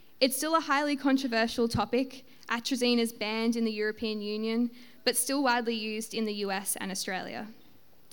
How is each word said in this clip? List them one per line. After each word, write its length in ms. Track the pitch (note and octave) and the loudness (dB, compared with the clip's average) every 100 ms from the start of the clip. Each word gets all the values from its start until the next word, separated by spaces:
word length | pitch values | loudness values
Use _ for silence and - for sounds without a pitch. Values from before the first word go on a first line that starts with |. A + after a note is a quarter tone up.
| - - | -20 2
It's 160 | C4 - | 2 2
still 180 | D4+ D#4+ | 2 2
a 40 | |
highly 360 | D#4 C#4+ D4 C#4+ | 2 2 2 2
controversial 720 | C#4 C4+ C4+ A3+ A3+ - A#3 | 4 4 2 2 2 2 2
topic. 580 | A3+ G#3+ A#3+ C4 - - - - | 2 0 0 -2 -8 -18 -20 -6
Atrazine 500 | A#3 - B3 B3 A#3+ | -4 -2 0 4 4
is 140 | A#3 | 2
banned 440 | - G#3 A3 A#3 A#3 | -2 -4 0 0 2
in 80 | |
the 80 | A3+ | 0
European 480 | G#3+ G#3+ G#3+ A3 G#3+ | 0 -2 -2 -4 -2
Union, 500 | G#3 G#3+ A3 A3+ A#3+ - - - | -4 -2 0 0 0 -4 -18 -4
but 120 | - F4 | 0 0
still 260 | - C#4 | 0 2
widely 320 | C4 A#3+ A#3 | 4 2 0
used 380 | A3+ G#3+ G#3+ A3 | -2 -2 -4 -4
in 120 | A3+ | -2
the 100 | G#3+ | -2
U 160 | G#3 G3 | -2 -2
S 260 | F#3+ G3 - | -2 -4 -4
and 140 | F#3+ | -4
Australia. 560 | F#3+ - F#3 - - G#3+ - - - - - - | -4 -4 -6 -6 -8 -10 -14 -20 -20 -20 -20 -20